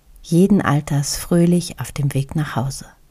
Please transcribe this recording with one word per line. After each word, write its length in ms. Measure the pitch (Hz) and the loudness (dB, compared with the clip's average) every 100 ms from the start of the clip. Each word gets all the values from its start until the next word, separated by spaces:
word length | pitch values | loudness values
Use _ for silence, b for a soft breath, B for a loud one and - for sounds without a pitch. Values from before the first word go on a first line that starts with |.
| _ - | _ -16
jeden 380 | - 170 196 202 | 0 2 4 4
Alters 560 | - 147 151 143 143 - | 2 0 0 -2 -2 -6
fröhlich 640 | - 175 170 175 170 - | 0 2 4 2 -2 -10
auf 140 | - | -10
dem 200 | - 139 | -4 -2
Weg 220 | 135 139 | -2 -4
nach 220 | 156 151 - | -4 -4 -4
Hause. 300 | 135 - - _ _ | -6 -6 -14 _ _